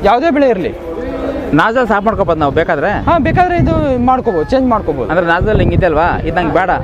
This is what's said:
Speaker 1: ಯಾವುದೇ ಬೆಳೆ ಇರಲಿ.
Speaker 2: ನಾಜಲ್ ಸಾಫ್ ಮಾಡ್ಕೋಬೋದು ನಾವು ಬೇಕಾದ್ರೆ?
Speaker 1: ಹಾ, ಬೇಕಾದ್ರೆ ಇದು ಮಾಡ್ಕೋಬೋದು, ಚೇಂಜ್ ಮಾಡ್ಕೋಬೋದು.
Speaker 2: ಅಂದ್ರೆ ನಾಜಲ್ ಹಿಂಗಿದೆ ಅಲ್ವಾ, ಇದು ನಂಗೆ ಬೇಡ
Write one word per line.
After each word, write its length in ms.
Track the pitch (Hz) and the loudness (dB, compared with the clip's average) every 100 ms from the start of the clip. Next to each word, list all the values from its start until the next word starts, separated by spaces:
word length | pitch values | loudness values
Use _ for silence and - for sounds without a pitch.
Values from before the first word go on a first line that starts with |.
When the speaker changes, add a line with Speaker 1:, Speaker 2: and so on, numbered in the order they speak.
Speaker 1:
ಯಾವುದೇ 260 | 196 240 330 | 2 2 2
ಬೆಳೆ 200 | 294 277 | 2 2
ಇರಲಿ. 240 | 202 135 - - - - - - - - | 2 -2 -6 -10 -8 -8 -6 -6 -6 -2
Speaker 2:
ನಾಜಲ್ 340 | 147 196 233 233 | 0 2 0 0
ಸಾಫ್ 180 | 202 208 | 0 0
ಮಾಡ್ಕೋಬೋದು 340 | 196 180 160 | -2 0 0
ನಾವು 120 | 147 | 0
ಬೇಕಾದ್ರೆ? 400 | 139 170 156 165 202 - | 0 0 0 -2 -2 0
Speaker 1:
ಹಾ, 120 | 330 | 2
ಬೇಕಾದ್ರೆ 400 | 311 349 359 349 | 2 2 2 2
ಇದು 420 | - 320 302 254 247 | 0 0 0 0 2
ಮಾಡ್ಕೋಬೋದು, 380 | 254 233 180 151 | 0 0 -2 0
ಚೇಂಜ್ 160 | 269 254 | 0 2
ಮಾಡ್ಕೋಬೋದು. 360 | 214 175 143 117 | 0 -2 -4 -2
Speaker 2:
ಅಂದ್ರೆ 160 | 160 170 | 0 0
ನಾಜಲ್ 340 | 170 185 220 | 0 2 2
ಹಿಂಗಿದೆ 260 | 175 170 180 | 2 2 2
ಅಲ್ವಾ, 220 | 151 170 117 156 | 2 0 0 -2
ಇದು 100 | 170 | -2
ನಂಗೆ 160 | 165 | 0
ಬೇಡ 160 | 151 185 147 | 0 0 -2